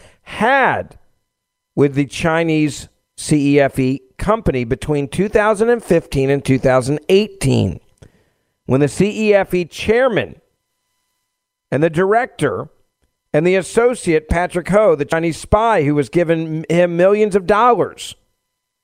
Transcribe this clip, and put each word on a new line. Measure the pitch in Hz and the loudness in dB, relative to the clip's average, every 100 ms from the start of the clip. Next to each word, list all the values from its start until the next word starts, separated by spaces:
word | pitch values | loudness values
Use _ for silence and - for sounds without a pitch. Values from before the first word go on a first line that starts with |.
| - _ | -20 _
had | - - 220 277 233 123 190 - _ _ _ _ _ _ _ - | -14 -2 0 2 2 -2 -6 -14 _ _ _ _ _ _ _ 0
with | 143 | 0
the | 135 139 | 0 -4
Chinese | - 170 160 165 156 151 127 - _ _ - | -4 -2 -2 0 0 -2 -4 -16 _ _ -12
C | - 151 139 143 | -2 0 2 2
E | |
F | 139 - | 2 0
E | 131 135 _ - | -2 -4 _ -8
company | - 220 190 131 | -2 -2 -2 -2
between | 120 127 - 147 143 | -4 -6 -4 -4 -4
two | - 202 | -4 0
thousand | 220 208 208 226 | 0 2 0 0
and | 240 | 0
fifteen | - 170 - 143 135 | 0 0 0 -2 0
and | 139 | 0
two | - 131 | 0 0
thousand | 131 127 123 147 - | 2 2 0 -4 0
eighteen, | 190 214 - 139 123 101 - _ _ - _ _ _ _ _ | 0 0 -2 0 2 0 -4 _ _ -20 _ _ _ _ _
when | - 131 | -2 0
the | 143 | 0
C | - 190 202 214 | 0 -2 0 2
E | |
F | 202 190 | 2 2
E | 180 170 | -4 -4
chairman | - - 226 262 190 98 64 _ _ _ _ _ _ _ _ _ _ _ _ - | -6 -2 0 0 0 -4 -10 _ _ _ _ _ _ _ _ _ _ _ _ -6
and | 131 | 0
the | 160 | 0
director | 160 190 220 247 - 143 98 143 _ _ _ _ _ _ | 0 0 0 -2 -2 -4 -4 -10 _ _ _ _ _ _
and | 147 170 | 0 2
the | 190 | 0
associate, | 170 - 240 247 - 156 156 | 0 0 0 0 -2 -2 0
Patrick | 170 175 175 160 | -4 -4 -6 0
Ho, | 196 214 156 | 2 4 2
the | |
Chinese | 139 165 165 151 | 0 -2 -2 -6
spy | - 208 226 208 | -2 0 2 0
who | 143 | 0
was | 147 135 | 0 0
giving | 170 165 165 160 156 160 | 0 0 -2 -4 -6 -2
him | 170 175 170 | 0 2 2
millions | 185 208 214 196 | 2 2 2 0
of | 175 | 0
dollars, | 208 240 220 123 - - - _ _ _ _ _ _ | 2 4 2 0 -6 -18 -18 _ _ _ _ _ _